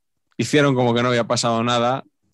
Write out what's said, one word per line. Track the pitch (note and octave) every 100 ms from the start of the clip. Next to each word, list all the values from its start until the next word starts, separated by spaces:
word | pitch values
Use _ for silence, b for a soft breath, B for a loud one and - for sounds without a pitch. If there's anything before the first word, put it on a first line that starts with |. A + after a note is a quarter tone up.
| _ _ _ -
hicieron | C3+ D3 C#3+
como | B2+ B2
que | A#2
no | B2
había | A#2+
pasado | A2+ A#2+ A#2 A2+
nada | A#2+ A#2+ A#2+ C3+ - _ _